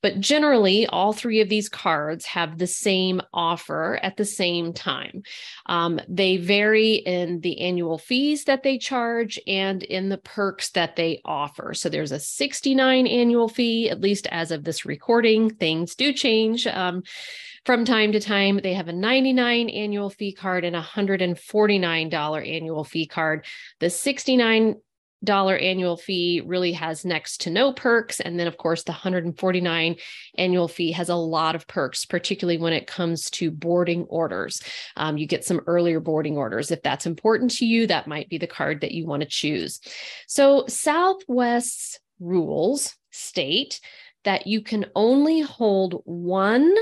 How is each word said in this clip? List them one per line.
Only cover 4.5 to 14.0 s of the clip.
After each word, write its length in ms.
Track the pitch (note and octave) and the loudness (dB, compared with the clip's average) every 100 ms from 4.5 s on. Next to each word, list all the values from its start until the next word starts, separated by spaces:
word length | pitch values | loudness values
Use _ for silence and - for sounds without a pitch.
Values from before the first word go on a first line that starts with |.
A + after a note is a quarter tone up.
| F3 E3+ | 0 -4
time. 500 | E3+ - C3+ - - - - - - - | -6 -6 -6 -6 -14 -16 -16 -16 -18 -4
Um, 340 | E3+ E3+ E3 - | 0 0 0 -4
they 300 | F3+ F#3+ F#3 | 0 2 2
vary 560 | F3 G3+ G#3 A3 A3 | 2 2 4 4 4
in 480 | A3 - F3+ F3 F3 | 2 0 -2 -2 -2
the 180 | F3 - | -4 -2
annual 380 | F3+ F3+ E3+ D#3+ | -2 -2 -2 -4
fees 460 | - B3 C#4+ D4 | -2 0 0 0
that 180 | - C4+ | 0 0
they 160 | C#4 C4+ | 0 -2
charge 600 | - B3+ A#3 A#3 A3+ - - | -2 -2 -2 -2 -4 -6 -4
and 360 | F#3+ F#3+ F#3+ | -2 0 -2
in 260 | - F#3 G3 | -4 -4 -2
the 80 | G3 | -4
perks 540 | - - G3 F#3+ - | -8 -4 -2 -2 -4
that 260 | - E3 E3+ | -2 -2 0
they 240 | E3 D#3+ - | -2 -2 -6
offer. 480 | D3+ C#3+ - - | -6 -6 -8 -10
So 160 | - E3+ | -6 -4
there's 220 | D3 D3+ | -4 -4
a 60 | C3+ | -6
sixty-nine 880 | - - C#4 - C#4 C4 C4 C4 B3+ | -8 -6 -4 -2 0 4 4 4 4
annual 420 | B3 A#3+ A#3 A3+ | 4 4 4 2
fee, 420 | A3+ A#3+ A3+ A3+ | 0 0 2 0
at 100 | - | 0